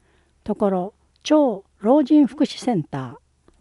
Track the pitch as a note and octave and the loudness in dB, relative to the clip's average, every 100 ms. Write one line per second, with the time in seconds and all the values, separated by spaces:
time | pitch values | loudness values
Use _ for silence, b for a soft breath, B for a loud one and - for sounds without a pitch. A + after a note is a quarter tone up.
0 | _ _ _ _ - G3+ G3+ F#3 F#3 - | _ _ _ _ -10 -4 -2 -2 -6 -12
1 | _ _ - D4+ C#4 G3+ - _ G#3 D4 | _ _ 0 2 2 -2 -12 _ 2 2
2 | C4 D4+ C4+ C#4+ C#4+ - - G3+ D3 C#3 | 4 4 4 0 -4 -4 -4 -4 -4 -10
3 | B2+ A#4+ _ _ _ _ | -12 -16 _ _ _ _